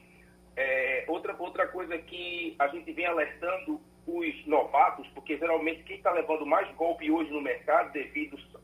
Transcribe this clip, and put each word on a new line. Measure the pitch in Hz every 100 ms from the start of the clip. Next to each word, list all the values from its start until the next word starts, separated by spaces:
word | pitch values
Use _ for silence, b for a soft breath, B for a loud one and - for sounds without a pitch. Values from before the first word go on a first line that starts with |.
| b b b b - -
É, | 135 131 131 127 151
outra, | 180 202 185
outra | 175 - 185
coisa | 185 165 165
que | - 175 180 170 165 -
a | 143
gente | 170 160
vem | 160 175
alertando | 165 147 - 170 185 156 151 - - 160
os | 170 165 143 151
novatos, | 147 120 143 175 - -
porque | - - 147
geralmente | 165 160 156 160
quem | - 196
tá | 196
levando | 175 151 156 147
mais | 175 196 -
golpe | 165 165 156
hoje | 165 147
no | 147
mercado, | 139 120 - 165 175
devido | 147 131 151 151 - - -